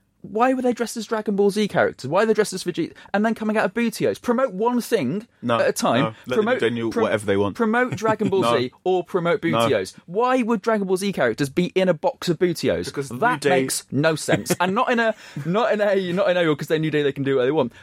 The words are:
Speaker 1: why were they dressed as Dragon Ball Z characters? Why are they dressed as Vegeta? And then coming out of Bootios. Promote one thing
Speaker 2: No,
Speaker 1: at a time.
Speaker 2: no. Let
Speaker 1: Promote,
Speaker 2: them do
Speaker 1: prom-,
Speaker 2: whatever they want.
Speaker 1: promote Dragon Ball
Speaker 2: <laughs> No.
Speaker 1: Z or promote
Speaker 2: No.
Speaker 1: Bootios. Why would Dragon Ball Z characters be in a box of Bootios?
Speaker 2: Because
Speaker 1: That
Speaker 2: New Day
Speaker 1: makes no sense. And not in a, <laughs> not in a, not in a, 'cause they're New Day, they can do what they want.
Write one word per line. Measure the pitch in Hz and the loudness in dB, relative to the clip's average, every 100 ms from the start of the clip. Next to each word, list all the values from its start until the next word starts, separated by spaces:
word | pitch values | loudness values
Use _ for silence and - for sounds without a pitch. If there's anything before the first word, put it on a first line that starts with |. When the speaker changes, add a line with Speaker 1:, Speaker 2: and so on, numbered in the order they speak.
| _ _ | _ _
Speaker 1:
why | 185 202 254 | -8 0 0
were | 262 | 2
they | 247 | -2
dressed | 240 226 233 | -2 -6 -6
as | 208 | -6
Dragon | 220 214 196 | -4 -2 2
Ball | 202 | 2
Z | 196 208 | 2 0
characters? | 156 110 - 127 | 2 2 0 -2
Why | 170 | 0
are | 220 | 2
they | |
dressed | 214 208 | 2 0
as | 185 | -4
Vegeta? | 180 175 160 - - | -6 -4 -6 -8 -4
And | 202 | -2
then | 220 | 0
coming | 220 214 214 | -2 -2 0
out | |
of | 196 | 0
Bootios. | 233 233 - 131 98 | 0 -2 0 -2 0
Promote | - 240 269 | 0 0 0
one | 185 226 247 | 0 0 0
thing | - 220 123 190 226 _ | 0 -2 0 -4 -8 _
Speaker 2:
No, | 120 117 | -2 2
Speaker 1:
at | - | 2
a | |
time. | - 196 117 | 0 0 2
Speaker 2:
no. | 113 110 - | 0 -4 -2
Let | 127 | 0
Speaker 1:
Promote, | 214 254 | 0 0
Speaker 2:
them | 117 117 | 0 0
do | 113 | -2
Speaker 1:
prom-, | 233 | 0
Speaker 2:
whatever | 214 107 104 | 2 2 2
they | 98 | 2
want. | 202 - | 0 0
Speaker 1:
promote | 226 233 254 190 | 0 0 0 0
Dragon | 220 214 202 | -2 0 0
Ball | 190 | 2
Speaker 2:
<laughs> | |
No. | 117 117 | 2 2
Speaker 1:
Z | 127 - | 0 -4
or | 185 185 175 | -2 -2 -2
promote | 190 170 160 | -2 0 0
Speaker 2:
No. | 165 117 | 0 2
Speaker 1:
Bootios. | 117 110 95 - - | 2 2 -2 -10 -8
Why | 185 247 262 | -2 0 2
would | 226 233 | 0 0
Dragon | 226 220 190 | 0 0 0
Ball | 185 | -2
Z | 202 | -2
characters | 185 127 110 139 | 0 0 0 -2
be | 156 180 - | 0 0 2
in | 185 | 2
a | |
box | 165 185 - - | 2 -2 -2 -4
of | 160 | 0
Bootios? | 180 160 120 85 87 | 0 0 0 0 -2
Speaker 2:
Because | - 139 | -8 -8
Speaker 1:
That | 120 226 247 143 | -2 -2 0 2
Speaker 2:
New | |
Day | 135 | 2
Speaker 1:
makes | 131 - - | 0 -4 -4
no | 131 160 160 | 0 0 0
sense. | - - - 175 | 0 -2 0 -2
And | 180 202 | 0 0
not | 262 | 0
in | 240 | 0
a, | 226 214 - | 0 -2 -10
<laughs> | - 147 | -8 -2
not | 196 240 | 0 0
in | 208 | 0
a, | 208 190 180 | 2 0 0
not | 180 202 | 0 0
in | 180 | 2
a, | 165 147 | 0 0
'cause | 156 | -2
they're | 160 | -2
New | 156 | 0
Day, | 147 | 0
they | 143 | 0
can | 135 | 0
do | 135 135 | 0 2
what | 123 | 2
they | |
want. | 156 123 - | 2 -2 -6